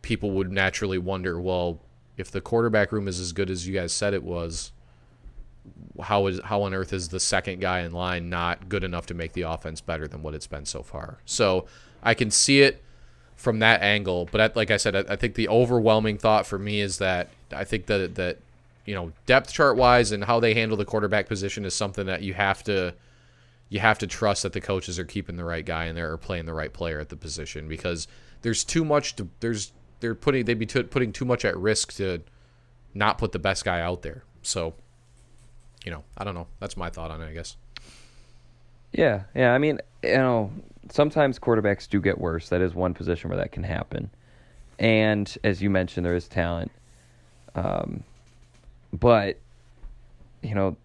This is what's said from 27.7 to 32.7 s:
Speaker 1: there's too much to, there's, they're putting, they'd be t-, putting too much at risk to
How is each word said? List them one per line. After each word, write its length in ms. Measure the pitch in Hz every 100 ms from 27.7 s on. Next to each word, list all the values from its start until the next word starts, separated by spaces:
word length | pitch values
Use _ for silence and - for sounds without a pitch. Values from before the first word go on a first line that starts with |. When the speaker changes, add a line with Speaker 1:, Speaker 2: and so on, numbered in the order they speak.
| 80 90 85 - - - -
Speaker 1:
there's 200 | 117 113
too 220 | - 165
much 320 | 156 147 - -
to, 100 | 92 -
there's, 320 | 113 110 98 - - -
they're 160 | 117
putting, 300 | 110 - 135
they'd 120 | 117 113
be 80 | 110
t-, 180 | 131
putting 280 | 120 139 120
too 120 | 95
much 200 | 123 120
at 120 | 107 87
risk 360 | 98 107 -
to 280 | - 95 87 80 - _ _ _